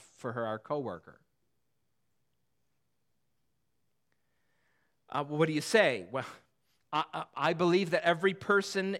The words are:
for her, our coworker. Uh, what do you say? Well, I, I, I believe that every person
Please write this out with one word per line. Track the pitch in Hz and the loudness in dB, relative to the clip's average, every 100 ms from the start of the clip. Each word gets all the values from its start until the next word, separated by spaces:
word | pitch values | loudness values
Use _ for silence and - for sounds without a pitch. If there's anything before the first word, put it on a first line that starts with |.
| - _ | -18 _
for | 127 | -8
her, | 120 | -6
our | 113 110 | -4 -6
coworker. | - 147 120 87 - - _ _ _ _ _ _ _ _ _ _ _ _ _ _ _ _ _ _ _ _ _ _ _ _ _ _ _ _ _ _ _ _ _ _ _ _ _ _ _ | -6 -6 -6 -10 -14 -20 _ _ _ _ _ _ _ _ _ _ _ _ _ _ _ _ _ _ _ _ _ _ _ _ _ _ _ _ _ _ _ _ _ _ _ _ _ _ _
Uh, | 139 | -6
what | 143 151 160 | -4 2 2
do | |
you | 151 | 2
say? | - 226 180 117 87 | 2 4 4 2 -4
Well, | 131 120 - _ _ _ _ _ | -8 -8 -12 _ _ _ _ _
I, | 151 151 | -4 -4
I, | 160 156 - | -6 -10 -2
I | 147 | 0
believe | 165 175 180 185 | 2 4 4 2
that | 165 170 | 2 2
every | 170 190 | 2 0
person | 190 - 202 190 196 190 196 | 0 0 0 0 -4 -4 -6